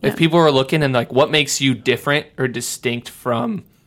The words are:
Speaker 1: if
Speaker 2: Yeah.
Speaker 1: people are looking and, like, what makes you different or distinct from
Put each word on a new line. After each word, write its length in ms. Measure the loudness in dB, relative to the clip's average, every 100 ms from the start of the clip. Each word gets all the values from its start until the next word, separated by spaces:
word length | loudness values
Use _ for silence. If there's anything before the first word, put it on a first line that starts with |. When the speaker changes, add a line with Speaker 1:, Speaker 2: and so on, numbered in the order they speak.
Speaker 1:
if 100 | -4
Speaker 2:
Yeah. 20 | 0
Speaker 1:
people 220 | 2 4
are 120 | 4
looking 320 | 4 2 0
and, 100 | 2
like, 180 | 0 0
what 180 | 2 2
makes 300 | 2 0 0
you 140 | -2
different 520 | 0 -2 -2 0 -2 -4 -6
or 80 | -4
distinct 600 | -4 -10 -6 -6 -6 -10
from 560 | -10 -4 -4 -4 -6 -10 _